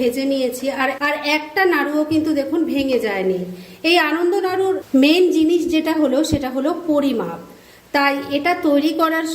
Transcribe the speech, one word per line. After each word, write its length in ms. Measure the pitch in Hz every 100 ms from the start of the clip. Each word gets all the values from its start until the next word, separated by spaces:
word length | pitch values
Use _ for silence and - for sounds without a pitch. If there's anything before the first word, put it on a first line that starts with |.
ভেজে 240 | 247 254 269
নিয়েছি। 320 | 269 254 247 269 262
আর, 80 | 277 - 294
আর 80 | 294 294 302
একটা 260 | 302 392 381
নাড়ুও 300 | 311 285 302 311
কিন্তু 180 | 320 311 277
দেখুন 200 | 277 339 302
ভেঙে 260 | 277 269 240 220
যায়নি। 340 | 196 185 180 180 - - - 320
এই 80 | 349 302
আনন্দ 240 | 320 349 392 370
নাড়ুর 300 | 370 381 - - 269
মেন 200 | 285 349 359 311
জিনিস 260 | 320 349 285
যেটা 180 | 311 311 311
হলো, 160 | 285 254 311
সেটা 180 | 294 254 254
হলো 140 | 294 339 320
পরিমাপ। 520 | 294 277 226 170 165 - - - - - 285
তাই 180 | 285 277 285 285
এটা 160 | 349 359 311
তৈরি 260 | 285 302 320
করার 260 | 320 320 320